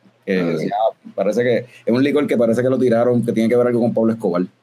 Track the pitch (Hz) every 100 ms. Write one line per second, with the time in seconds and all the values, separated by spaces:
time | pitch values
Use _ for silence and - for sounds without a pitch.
0 | _ _ - 92 85 78 76 110 113 -
1 | - - 98 104 123 113 - - - 120
2 | 143 143 135 135 117 113 127 131 127 113
3 | 120 120 117 110 113 120 123 120 113 117
4 | 113 113 101 87 92 _